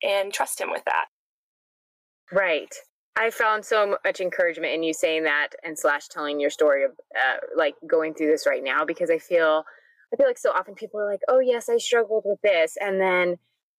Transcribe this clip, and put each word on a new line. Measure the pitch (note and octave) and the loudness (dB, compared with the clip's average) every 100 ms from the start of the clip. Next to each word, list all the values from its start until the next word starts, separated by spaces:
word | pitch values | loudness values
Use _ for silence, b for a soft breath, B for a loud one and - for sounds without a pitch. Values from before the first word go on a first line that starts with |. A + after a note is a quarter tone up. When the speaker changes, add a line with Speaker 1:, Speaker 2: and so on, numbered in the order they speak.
Speaker 1:
and | G#3+ G3 G3 | -2 -2 -2
trust | - - - | -4 -6 -4
him | F3+ | -6
with | - | -6
that. | - - - _ _ _ _ _ _ _ _ _ _ _ - | -2 -2 -4 _ _ _ _ _ _ _ _ _ _ _ -4
Speaker 2:
Right. | F#3 F#3 D3+ - - - _ _ G#3+ | -2 0 -2 -4 -18 -20 _ _ -2
I | A3+ | -2
found | - A3 A3 | 0 0 0
so | - A3 G3+ G3+ | 0 0 2 0
much | F#3 F#3 | -2 -2
encouragement | F3+ - F3 D#3 D#3+ | -4 0 -2 0 -4
in | D#3+ | -2
you | E3 | -2
saying | D#3 E3 D#3+ | 0 0 0
that | D#3 D3 D3 - | 0 0 -2 -6
and | E3 D3+ | -14 -4
slash | D#3 C#3+ - | -2 -2 -4
telling | E3+ D3 D3 | -8 -6 -2
your | C#3+ | -2
story | - D3+ C#3 | 2 2 4
of, | C3+ - - - | 0 -4 -10 -2
uh, | C3 - - D#3+ | 0 -2 -4 -2
like, | D3 - D#3 | -2 -2 -2
going | D#3+ D#3+ | 0 0
through | D#3 D3+ | -2 0
this | D#3 C#3+ | 2 2
right | C3 | -2
now, | C3+ C#3 | -2 -2
because | D#3 D#3+ E3 | -2 -4 -2
I | E3 | -2
feel, | - E3+ D#3+ D#3 - B B B B | 0 2 4 2 -2 B B B B
I | A#3 | 2
feel | C4+ | 2
like | A#3+ | 2
so | G#3 | 0
often | E3 F#3+ | 0 -4
people | F#3+ A3 G#3+ | -12 -12 -6
are | G#3 | -4
like, | G3 - | -2 2
"Oh | C4 | 4
yes, | B3+ A#3+ A3+ | 4 0 2
I | A#3 | 0
struggled | - A#3+ G#3+ A3 G3+ | 2 2 2 0 0
with | G3 | 0
this," | G#3 E3+ D#3+ - | 2 4 2 -2
and | G3+ F#3+ | -2 0
then, | F#3+ F3+ F3+ F3+ _ _ _ | 2 2 0 -2 _ _ _